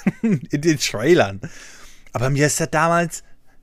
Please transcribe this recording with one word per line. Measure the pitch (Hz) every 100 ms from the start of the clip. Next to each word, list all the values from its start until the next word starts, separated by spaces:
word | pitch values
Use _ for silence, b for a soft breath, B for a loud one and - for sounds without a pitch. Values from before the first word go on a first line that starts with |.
| -
<laughs> | -
In | 226 170 147 143
den | 160 151
Trailern. | - 107 131 175 98 98 156 B B B B B B
Aber | - 127
mir | 139 147
ist | -
das | 160
damals | 156 165 170 170 - - - - -